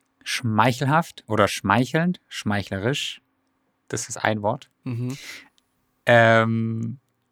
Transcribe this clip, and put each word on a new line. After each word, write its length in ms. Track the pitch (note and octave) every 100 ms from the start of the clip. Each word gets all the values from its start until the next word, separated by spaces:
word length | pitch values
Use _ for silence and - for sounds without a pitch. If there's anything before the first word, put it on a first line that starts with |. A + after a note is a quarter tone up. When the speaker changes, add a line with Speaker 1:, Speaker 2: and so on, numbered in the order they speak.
| _ _ -
Speaker 1:
schmeichelhaft 960 | - A#2+ G#2+ B2 B2 C3+ D#3 E3+ - -
oder 200 | G#2+ G2
schmeichelnd, 720 | - G2 G#2 B2+ D#3+ F3 F3+ _
schmeichlerisch. 960 | - - G2+ F#2+ F#2+ G#2+ C#3+ - - _ _ _ _ _ _ -
Das 220 | - -
ist 80 | -
ein 240 | G#2 G#2+
Wort. 280 | G#2 C3+ - _
Speaker 2:
Mhm. 320 | C3 A#2+ B2 C#3 - - - _ _ _ _ _ -
Speaker 1:
Ähm, 920 | A#2+ A2+ A2+ A2+ A2+ A2+ A2+ A#2 C3+ _ _ _